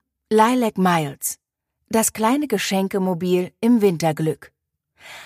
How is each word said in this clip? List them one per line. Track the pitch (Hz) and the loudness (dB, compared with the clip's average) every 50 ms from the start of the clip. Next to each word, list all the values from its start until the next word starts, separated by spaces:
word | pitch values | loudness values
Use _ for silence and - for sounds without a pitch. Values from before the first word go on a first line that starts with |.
| _ _ _ _ _ _ | _ _ _ _ _ _
Lilac | 220 214 214 233 254 254 240 220 - - | 2 2 4 4 2 0 0 -2 -2 0
Miles, | 185 185 175 165 156 143 139 - - - - - _ _ _ _ _ _ _ _ _ _ | 0 2 2 0 -2 -4 -8 -10 -10 -10 -10 -12 _ _ _ _ _ _ _ _ _ _
das | - 226 220 - - | -2 -2 -2 -2 -4
kleine | - 220 220 254 294 302 269 | -2 0 0 2 0 0 -2
Geschenkemobil | 220 196 - - 202 190 190 190 - 202 185 185 185 165 180 180 180 180 180 170 - _ | -2 -2 -2 -2 -2 -2 -2 -2 -2 -2 -2 -2 -2 -2 0 0 0 0 -2 -4 -8 _
im | - 226 247 233 | 2 2 4 4
Winterglück. | 208 202 175 151 165 160 156 156 160 156 151 - - - _ _ _ _ _ _ _ _ _ _ - - - - - | 4 2 2 2 -2 -2 -2 0 -2 -4 -4 -6 -12 -20 _ _ _ _ _ _ _ _ _ _ -20 -20 -20 -20 -20